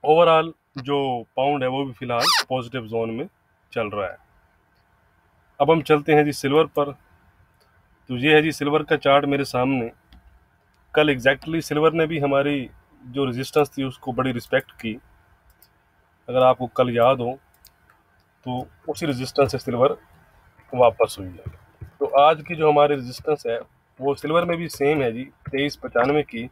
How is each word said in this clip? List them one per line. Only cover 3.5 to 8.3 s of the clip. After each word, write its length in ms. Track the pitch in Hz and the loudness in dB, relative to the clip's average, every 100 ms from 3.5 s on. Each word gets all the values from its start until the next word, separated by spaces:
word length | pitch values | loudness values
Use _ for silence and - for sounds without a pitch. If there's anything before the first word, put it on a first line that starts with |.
| _ _ | _ _
चल 160 | 120 107 | -8 -6
रहा 180 | 104 95 | -6 -8
है। 100 | - _ _ _ _ _ _ _ _ _ _ _ _ _ _ | -10 _ _ _ _ _ _ _ _ _ _ _ _ _ _
अब 100 | 147 | 2
हम 120 | 160 | 2
चलते 320 | 151 151 147 | 4 0 4
हैं 100 | 151 | 2
जी 80 | 147 | 2
silver 340 | 139 139 147 156 | -2 0 2 2
पर। 220 | - 143 | 0 -4
तो 1300 | 135 _ _ _ _ _ _ _ _ _ _ _ 123 | -6 _ _ _ _ _ _ _ _ _ _ _ -2
ये 180 | 143 | 4